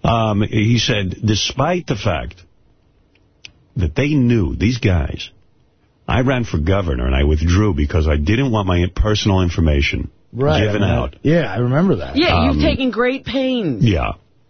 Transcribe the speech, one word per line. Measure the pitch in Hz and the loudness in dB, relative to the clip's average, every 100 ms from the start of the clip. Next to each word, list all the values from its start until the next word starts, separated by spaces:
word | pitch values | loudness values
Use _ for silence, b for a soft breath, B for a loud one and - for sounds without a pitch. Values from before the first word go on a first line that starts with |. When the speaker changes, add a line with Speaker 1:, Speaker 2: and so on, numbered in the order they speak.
Speaker 1:
Um, | - 117 110 104 | 0 0 0 0
he | 107 107 107 120 | 0 0 2 2
said, | - 110 95 87 | 0 -2 -4 -4
"Despite | 107 104 - - 147 180 - | -2 -2 -2 -2 -2 -2 -4
the | 120 | -4
fact | 104 78 64 - - _ _ _ _ _ _ _ _ _ - _ _ - | -2 -4 -6 -14 -20 _ _ _ _ _ _ _ _ _ -20 _ _ -4
that | 85 76 | -4 -2
they | 143 | 0
knew, | 151 120 120 80 | 2 2 2 0
these | 64 104 123 | 0 0 0
guys, | 104 87 69 - - _ _ _ _ _ _ _ - | 0 0 -2 -6 -12 _ _ _ _ _ _ _ -4
I | 120 | 0
ran | 127 127 | 0 0
for | 117 85 | -2 -2
governor | 76 98 87 62 62 | 0 0 0 -2 -2
and | 65 | 0
I | |
withdrew | 71 78 82 90 107 | 2 2 2 2 2
because | 73 73 80 78 | 0 0 0 0
I | 73 | 0
didn't | 73 113 139 | 0 0 2
want | 110 95 | 0 0
my | 87 87 | 0 0
personal | - 107 107 107 95 | 0 0 2 2 2
information | 90 - 80 73 71 - 82 _ _ | 2 2 2 2 0 -4 -8 _ _
Speaker 2:
Right, | 113 139 156 107 | -2 0 2 0
Speaker 1:
given | 104 | 0
Speaker 2:
I | 95 | 0
mean, | - | 0
Speaker 1:
out." | 62 - | -2 -4
Speaker 2:
yeah, | 135 170 123 | 0 2 0
I | - | -2
remember | 123 135 190 120 | 0 2 2 0
that. | - 262 | -2 -2
Speaker 3:
Yeah, | 339 - | 0 2
you've | - 76 | 2 2
Speaker 1:
Um, | |
Speaker 3:
taken | - - 262 | 0 0 -2
great | 214 247 262 | 0 -2 -2
pains. | - 240 262 247 185 113 | -4 -2 -2 -2 -2 0
Speaker 1:
Yeah. | 131 85 55 50 _ _ | 2 2 -2 -8 _ _